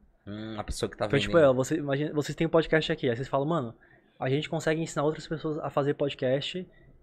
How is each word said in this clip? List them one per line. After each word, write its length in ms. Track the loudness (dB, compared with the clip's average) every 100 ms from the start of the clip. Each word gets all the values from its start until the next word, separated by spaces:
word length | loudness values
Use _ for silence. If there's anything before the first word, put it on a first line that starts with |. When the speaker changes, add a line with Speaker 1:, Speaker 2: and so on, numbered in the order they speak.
| _ _ -14
Speaker 1:
Hum, 280 | -10 -8 -8
a 60 |
pessoa 260 | -8 -4 -6
que 80 | -4
tá 80 | 0
Speaker 2:
Então, 120 | 0
tipo, 140 | 4
Speaker 1:
vendendo. 180 | 6 6
Speaker 2:
é, 20 | 6
você, 200 | 2 -2
imagina, 360 | -2 -2 -2
vocês 220 | -2 -2 -2
têm 100 | 2
um 20 |
podcast 420 | 2 4 2 2
aqui, 180 | -2 0
aí 60 | -2
vocês 120 | -2
falam, 200 | 0 0
"Mano, 260 | 0 -2 -8 _ -20 _ -6
a 100 | -2
gente 200 | -2 -2
consegue 320 | -4 -2 -2
ensinar 220 | -2 -2
outras 220 | 0 -2 -6
pessoas 300 | -6 -4 -4
a 100 | -2
fazer 240 | 0 0
podcast 760 | 0 -2 0 0 0 -2 -8 -12 -16 -20 -10